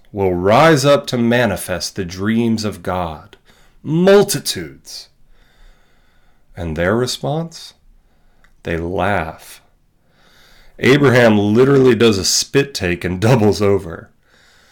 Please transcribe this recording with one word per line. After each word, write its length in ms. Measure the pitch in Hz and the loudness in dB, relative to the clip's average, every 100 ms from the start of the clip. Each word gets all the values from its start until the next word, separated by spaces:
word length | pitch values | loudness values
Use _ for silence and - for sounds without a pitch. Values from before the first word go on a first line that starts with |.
| _ | _
will 200 | 101 95 | -4 -2
rise 500 | 87 95 120 160 147 | 0 2 4 4 4
up 240 | 143 143 - | 4 2 0
to 100 | 123 | -2
manifest 800 | 117 120 113 87 - 87 - - | 0 2 0 -4 -6 -8 -8 -8
the 80 | |
dreams 600 | 87 90 104 113 117 110 | -10 -6 -4 -2 0 -2
of 200 | 107 87 | -4 -8
God. 520 | 90 90 85 78 - - _ _ _ _ | -6 -6 -6 -10 -18 -20 _ _ _ _
Multitudes. 1300 | 131 165 185 202 - 135 - 95 76 69 - - - _ _ _ _ _ - _ _ _ _ _ _ _ _ - | -6 0 6 6 4 -4 -6 -8 -12 -16 -20 -20 -20 _ _ _ _ _ -20 _ _ _ _ _ _ _ _ -12
And 200 | 85 80 | -10 -4
their 180 | 90 | -2
response? 800 | 113 123 - 139 156 165 - - _ _ _ _ _ _ _ _ _ | -2 -4 -6 -6 -6 -8 -14 -20 _ _ _ _ _ _ _ _ _
They 140 | - 82 | -8 -6
laugh. 840 | 85 92 95 98 80 - - - _ _ _ _ _ _ _ _ _ _ - - | -6 -4 -2 -2 -6 -12 -20 -20 _ _ _ _ _ _ _ _ _ _ -20 -2
Abraham 580 | 117 143 139 123 117 104 | 2 4 4 4 4 2
literally 600 | 104 110 131 139 131 107 | 2 2 4 4 4 4
does 200 | 113 95 | 2 2
a 80 | |
spit 500 | 87 - - 135 139 | -2 -4 -2 -2 -2
take 300 | - 90 87 | -4 -4 -4
and 160 | 87 92 | -6 -2
<laughs> 0 | |
doubles 400 | 110 123 107 98 | 0 2 2 2
over. 500 | 101 98 87 80 - _ _ _ _ _ _ | 0 0 -4 -16 -18 _ _ _ _ _ _